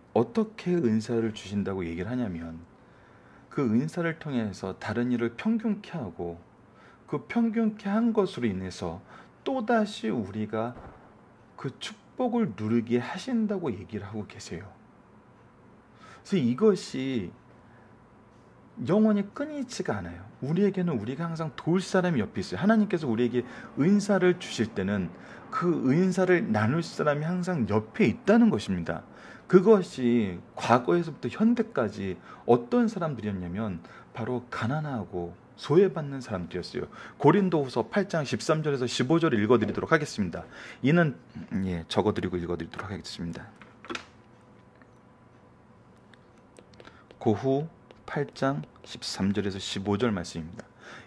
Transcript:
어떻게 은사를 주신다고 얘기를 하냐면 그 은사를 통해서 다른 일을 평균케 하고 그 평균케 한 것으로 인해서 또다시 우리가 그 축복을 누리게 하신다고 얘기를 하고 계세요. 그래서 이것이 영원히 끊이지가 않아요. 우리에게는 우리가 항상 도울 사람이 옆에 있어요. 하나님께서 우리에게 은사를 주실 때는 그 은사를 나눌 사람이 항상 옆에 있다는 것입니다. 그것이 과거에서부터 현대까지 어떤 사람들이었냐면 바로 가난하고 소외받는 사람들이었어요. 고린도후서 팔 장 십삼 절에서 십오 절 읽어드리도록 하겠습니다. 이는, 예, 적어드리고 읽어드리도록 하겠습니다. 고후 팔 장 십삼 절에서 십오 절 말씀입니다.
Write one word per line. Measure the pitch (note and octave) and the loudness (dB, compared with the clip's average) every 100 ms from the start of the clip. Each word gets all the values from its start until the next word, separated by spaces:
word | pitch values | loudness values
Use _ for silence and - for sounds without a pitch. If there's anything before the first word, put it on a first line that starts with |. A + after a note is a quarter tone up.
| - | -2
어떻게 | A2 A2+ A3+ G#3+ - F3 F3 | 0 2 0 -2 -4 -2 2
은사를 | A#2+ A2 A2 A#2 A2+ | 4 2 2 -2 -2
주신다고 | A2 F#2+ G2+ F#2+ F#2+ E2+ | -4 -6 -4 -2 -4 -4
얘기를 | E2 F2+ | -6 -4
하냐면 | B2 A2 E2 E2 E2 F2 - - - - - - - - | -4 -4 -6 -10 -12 -18 -20 -20 -20 -20 -20 -20 -20 -10
그 | - | -4
은사를 | B2+ A2+ D#3 F3+ E3 D#3+ | 2 2 0 -2 -4 -4
통해서 | D3+ B2+ G#2+ F2+ F#2+ F#2 | -4 -2 -2 -4 -8 -8
다른 | - A2+ B2 | -4 -2 0
일을 | A#2+ A#2+ - | 0 -2 -2
평균케 | G#3+ A3+ A3+ G3+ - | -2 0 0 -4 -6
하고 | E3+ G2+ - E2+ E2+ - - - - - - - | -8 -8 -6 -8 -8 -16 -20 -20 -20 -20 -20 -8
그 | D3 - | -8 -4
평균케 | A#3+ A#3 A3+ A3 G#3+ G3 | -2 0 0 -2 -2 -2
한 | G#3 A#3 | 0 2
것으로 | G#3+ F#3 - A#2+ | 2 0 0 -2
인해서 | F#2 F#2+ - F2+ E2+ - - - - - | -2 -6 -6 -6 -8 -14 -20 -20 -12 -6
또다시 | C4 A3 A#3 G#3+ - A3 | -4 0 0 0 -4 -4
우리가 | A#3+ F#3+ G#2+ G#2+ A2 A#2 B2 - - - - - - - - | -4 -4 -6 -4 -4 -4 -8 -18 -20 -20 -20 -20 -20 -20 -12
그 | C#3 - | -10 -10
축복을 | - - - - B3+ A#3+ F#3+ F#2+ | -14 -14 -18 -4 -2 0 0 -2
누리게 | G#2+ A#2 A2 A#2+ | 0 2 2 0
하신다고 | - F#3+ - A#3 G#3+ G3 D#3+ | 0 -8 -4 -2 0 -2 -4
얘기를 | G2 - G#2 G2 | -6 -8 -8 -8
하고 | A2 G2 | -10 -10
계세요. | G2 - E2+ G2 - - - - - - - - - - - - - - - | -14 -12 -12 -12 -20 -20 -20 -20 -20 -20 -20 -20 -20 -20 -20 -20 -20 -20 -20
그래서 | - F#3+ | -2 2
이것이 | A#2+ B2 G#3+ F3+ - C3 C3+ B2+ E2+ - - - - - - - - - - - - - - - B2+ | 2 4 4 4 -2 -6 -2 -2 -4 -10 -20 -20 -20 -20 -20 -20 -20 -20 -20 -20 -20 -20 -20 -8 0
영원히 | G3+ G#3+ G3+ G3+ | 4 4 4 -2
끊이지가 | - D4 D4 B3+ - F3+ G#2 | -6 -8 -6 -8 -6 -4 -4
않아요. | F2 F2 - - | -6 -12 -16 -10
우리에게는 | C3 E3+ G3+ F#3+ F3 B2+ | -2 2 2 2 -2 -2
우리가 | G#2+ C#3 | -4 -6
항상 | E3+ D#3+ D#3 - | -6 -4 -6 -4
도울 | D#3 F#3 | 0 0
사람이 | F3+ F#3+ F3+ C#3+ | 2 2 2 2
옆에 | F#2+ - | 0 -4
있어요. | F2+ F2+ | -6 0
하나님께서 | F#3 A3 G3+ F3 D3 | 4 4 4 0 0
우리에게 | A2 A#2+ B2 A#2 - - - | 2 2 0 -4 -10 -10 0
은사를 | D#3 G#3 G3+ G3 F3+ F3+ | 4 4 4 4 4 2
주실 | - - G#2+ - | -2 -2 -2 0
때는 | F#2+ G2+ E2+ - - - - | 0 0 -2 -8 -18 -20 -8
그 | - F3 D3+ B2+ | -2 0 2 2
은사를 | D3+ F#3 F3+ F#3 F3 - | 4 4 2 4 4 4
나눌 | G#2+ G#2+ D#3+ | 2 2 2
사람이 | D#3+ - D3+ D3 | -2 0 0 0
항상 | D#3 F3+ F3 E3+ G#2+ | -2 -2 -2 -2 2
옆에 | A2 G#2+ - D#3 | 0 0 2 2
있다는 | F#2+ - A3+ A3+ | 4 4 6 6
것입니다. | A#2+ - F2+ E2 E2+ - - - - - | 4 0 -2 -2 -6 -8 -20 -20 -20 6
그것이 | F#3 F#3+ G#3 F3 - B2 A#2 G2+ F2 - - | 6 8 6 4 0 2 4 2 -4 -12 -8
과거에서부터 | - B2 B2 F3 D#3+ C#3 B2 | 4 4 6 2 0 -6 -8
현대까지 | - A3 A#3+ A3 - A2 - G2 F2+ - - - | 0 2 2 0 0 -2 -2 -6 -6 -12 -10 2
어떤 | B2+ - B3 A3+ | 2 4 0 0
사람들이었냐면 | G3 E3 A#2+ G#2 F#2+ F2 F#2+ A2 F2 - - - | 0 -4 -4 -4 -4 -4 -4 -6 -6 -12 -20 -16
바로 | - A2+ B2 - | -8 -4 -4 -6
가난하고 | - A2+ D3+ D3 B2 F2 F2+ F2 F2+ - - | -6 -4 -2 -4 -6 -6 -6 -8 -10 -20 -16
소외받는 | - D#3 F#3+ E3 C#3+ C#3 | 2 6 6 2 -6 -8
사람들이었어요. | B2 F#2+ E2 F2+ - F2+ - - - - | -6 -6 -6 -8 -8 -8 -8 -12 -18 4
고린도후서 | C#3+ G3 F#3+ D#3+ C3 A#2+ A2 | 6 6 4 2 0 -2 0
팔 | G#3 G3 | -2 0
장 | E3+ C3+ | -2 -2
십삼 | A#2 - D#3 | -4 0 0
절에서 | D3+ C3+ B2 | 0 -2 -2
십오 | - B2+ E3 | -2 2 4
절 | D#3+ A2+ | 4 4
읽어드리도록 | G#2 A#2+ G#2 - F#2+ | 6 6 6 -2 2
하겠습니다. | D#3+ D3 - F2+ E2+ - - - - | 2 2 -2 -4 -4 -12 -16 -18 -2
이는, | B2+ E3+ D#3 - - - - G2+ | 4 4 4 0 -12 -16 -8 -4
예, | F#2+ E2+ E2 | -2 -4 0
적어드리고 | - G2 G2 F2+ F2+ | 2 2 2 -2 -4
읽어드리도록 | E2+ F2 E2 - F#2 | -4 -4 -6 -10 -10
하겠습니다. | F#2 - - E2+ E2 - - - - - - - - - - - - - - - - - - - - - - - - - - - - - - - - - - - - - - | -10 -12 -10 -8 -8 -14 -20 -20 -20 -12 -12 -12 -20 -20 -20 -20 -20 -20 -20 -20 -20 -20 -20 -20 -20 -20 -20 -20 -20 -20 -20 -20 -20 -20 -20 -20 -20 -20 -20 -20 -20 -20 -4
고후 | A#2 G2+ C3+ C3+ D#3+ - - - - | 0 0 0 0 -2 -12 -20 -20 -8
팔 | D3+ C#3+ | -6 -6
장 | - C3+ D3 D3+ - | -2 -2 -2 -8 -18
십삼 | - - - - G2 | -20 -14 -10 -2 0
절에서 | G2+ G2 F#2+ | 0 -4 -6
십오 | - G#2+ G2 G2+ | -8 -6 -2 0
절 | A#2+ | 0
말씀입니다. | F#2+ E2 E2+ D#2+ - - - - - | -2 -6 -10 -10 -14 -18 -20 -20 -20